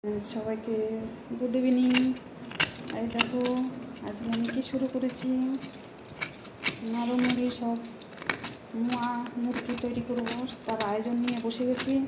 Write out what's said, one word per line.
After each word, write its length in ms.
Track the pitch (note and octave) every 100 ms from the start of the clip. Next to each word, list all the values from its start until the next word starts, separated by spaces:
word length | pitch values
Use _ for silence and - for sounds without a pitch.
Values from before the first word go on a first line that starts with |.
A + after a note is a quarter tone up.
সবাইকে 720 | G#3 G#3 G#3 A#3 A3 A3 A#3 A3 A3 A3 A3 - - A#3
গুড 160 | B3 B3
ইভিনিং। 320 | B3+ B3+ B3+ B3 B3+ B3+ - - - - - - - A3+
এই 80 | A3+
দেখো, 280 | A#3 - B3 B3 B3+ B3+ - - - G#3
আজকে 200 | G#3 A3+
আমি 120 | A3+ A#3
কি 80 | A#3+ C4
শুরু 160 | C4 C4
করেছি, 340 | B3+ B3+ A#3+ B3+ B3+ B3+ C4+ - - - - - - - - - - - - A3+
নরম 280 | A#3 A#3+ B3
মুড়ি 220 | B3 B3 B3 A#3+
সব 180 | A#3 A#3 - - - - - - - - - A3+
মোয়া 300 | A#3 A#3+ A#3+ A#3+ B3 A#3+
মুরগি 320 | A#3+ B3 - A#3+
তৈরি 180 | B3 A#3+ A#3
করব, 220 | A#3+ A#3 A#3 B3+ - -
তার 140 | A3 G#3
আয়োজন 260 | G#3+ A3+ A#3+
নিয়ে 140 | A#3+ A#3+ A3+
বসে 180 | A#3 B3+
গেছি। 240 | B3 - C4+